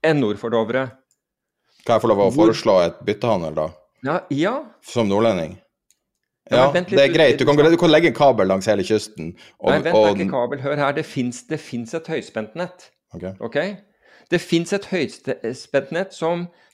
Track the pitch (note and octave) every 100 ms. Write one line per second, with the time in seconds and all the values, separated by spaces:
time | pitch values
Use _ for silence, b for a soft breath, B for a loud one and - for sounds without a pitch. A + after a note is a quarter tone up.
0 | D#3+ D3 A2 G2+ A#2 A2+ A2 B2+ C3 -
1 | _ _ _ _ _ _ _ _ - A2+
2 | A#2 G2+ G2 E2 A2 A2 A#2 F#2+ E2+ -
3 | - G#2 A#2+ G2+ D#2+ D#2 D#2+ - _ _
4 | C3 E3+ - C#3 F3+ C4+ C4+ _ - B2
5 | G#2 G2+ A2+ F#2 D#2+ F#2+ _ _ _ _
6 | _ _ _ _ - A#2+ C#3 E3+ F3+ B2+
7 | C#3 D#3+ C#3+ A2 B2+ D3 D3+ E3 E3+ D3+
8 | E3 - C#3+ A2+ F#2+ F#2+ G#2 G#2 F#2 G#2+
9 | - - D#2+ F2+ b b - D3+ D#3+ F3
10 | G#2+ G2 F#2+ B2+ A#2+ C#3 C#3 D3 C#3 C#3+
11 | D3 C#3 B2 A#2+ - D#3 - A#2+ A#2 E3
12 | D#3+ D#3 - A2+ G#2+ E3 F3+ - - _
13 | _ F2+ F2+ F#2+ A2+ C#3+ F#3 G3 _ b
14 | b b b E3+ - E3+ E3+ G3+ - F#3
15 | A#2 - - - A2+ B2+ - C#3 C3+ D#3+
16 | G3 - E3 F3 F3 b b